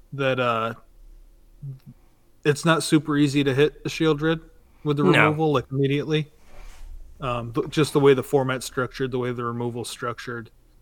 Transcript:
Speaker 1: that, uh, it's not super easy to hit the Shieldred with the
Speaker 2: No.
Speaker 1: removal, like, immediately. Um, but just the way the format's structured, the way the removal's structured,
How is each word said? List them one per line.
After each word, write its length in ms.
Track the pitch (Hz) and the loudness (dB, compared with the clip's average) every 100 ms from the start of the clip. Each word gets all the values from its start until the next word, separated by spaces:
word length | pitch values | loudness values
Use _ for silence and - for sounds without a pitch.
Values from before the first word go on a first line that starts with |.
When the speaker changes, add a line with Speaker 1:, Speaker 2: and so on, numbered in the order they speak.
| _ | _
Speaker 1:
that, 260 | 139 135 127 | -2 0 2
uh, 320 | 123 113 113 117 - - - - - _ - - 139 131 - - _ _ _ _ | 0 0 -2 -6 -16 -20 -20 -20 -20 _ -20 -18 -16 -16 -20 -20 _ _ _ _
it's 220 | 151 143 165 | 0 2 2
not 180 | 160 | 0
super 340 | - 160 151 143 | 2 2 2 2
easy 260 | 147 143 | 2 2
to 100 | 139 | 2
hit 300 | 131 151 - | 4 2 0
the 60 | - | -10
Shieldred 520 | - 160 147 156 160 - - _ - | -2 0 2 0 -2 -6 -20 _ -8
with 140 | 147 147 | -2 2
the 60 | |
Speaker 2:
No. 60 | 180 135 110 | 4 6 4
Speaker 1:
removal, 280 | 151 156 | 4 2
like, 120 | 135 - | 0 0
immediately. 600 | 135 139 143 127 156 143 - - - - - - - - - | -2 0 0 0 -2 -2 -12 -20 -16 -16 -16 -14 -14 -18 -8
Um, 320 | 135 120 117 | -6 -4 -4
but 180 | 131 170 | -4 -2
just 240 | 160 143 | 0 2
the 60 | 147 | 4
way 140 | 139 | 6
the 100 | 131 | 6
format's 420 | - 143 131 131 - | 2 0 0 -4 -6
structured, 460 | - 120 - 135 | -4 -6 -4 -4
the 80 | 127 | -4
way 120 | 123 | -4
the 140 | 123 120 | -4 -6
removal's 440 | 120 120 120 110 | -4 -6 -6 -10
structured, 600 | - 123 120 - 120 113 _ _ _ | -8 -8 -8 -10 -12 -14 _ _ _